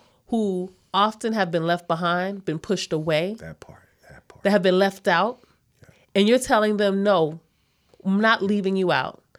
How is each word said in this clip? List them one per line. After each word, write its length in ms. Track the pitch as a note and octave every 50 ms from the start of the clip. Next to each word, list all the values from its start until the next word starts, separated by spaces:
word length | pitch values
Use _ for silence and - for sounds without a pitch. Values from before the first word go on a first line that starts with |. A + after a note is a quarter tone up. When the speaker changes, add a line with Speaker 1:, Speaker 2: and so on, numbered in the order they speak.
| _ _ _ _ _ _
Speaker 1:
who 440 | A#3 A3+ G#3+ G3+ F#3 F3+ F3+ F#3 - _ _ _ -
often 400 | F#3+ G3+ A3 G#3+ - - A3+ A3
have 180 | A3 F#3+ F3
been 160 | E3+ E3+ D#3+
left 200 | E3+ E3+ E3+ E3+
behind, 580 | _ E3 E3 F3+ E3+ F3 F3+ F3+ F#3+ G3+ G3 F#3+
been 140 | - D#3 E3
pushed 340 | - - G3+ F3+ - - F3
away, 440 | D#3 D#3 E3+ D#3 D3+ E3+ F#3+ A3 A3+
Speaker 2:
That 220 | - D#2+ D#3 -
part, 180 | - - - - _ _ _ _ _ -
that 160 | - - _ _
part. 140 | - - _
Speaker 1:
that 80 | G3+
have 120 | G3+ G#3 F3+
been 160 | F#3+ F3+ F#3
left 280 | G3 G3 G3 - _
out. 340 | G3+ F3 E3 F#3+ A3+ B3+ - _ _ _ _ _ _ _ _ -
Speaker 2:
Yeah. 60 | - _ _ _ _ _
Speaker 1:
And 120 | G3+ G3+ G#3
you're 100 | A#3+ B3+
telling 360 | B3+ - C4+ A3 G#3+ G#3+ G#3+
them, 260 | G3+ G#3 G3+ G3 G3 G3
"No, 360 | G#3 G3+ F3 D#3+ D3+ D#3+ E3 _ _ _ _ _ _ _ _ _ _ _ _ -
I'm 160 | G3 F#3+ G3+
not 220 | G#3+ A3 A3+ G#3+ -
leaving 340 | G3 G#3+ G#3 F3+ G3 F#3+
you 140 | F#3+ F#3 F3 D#3
out. 300 | C3+ C3 - - - _ _ _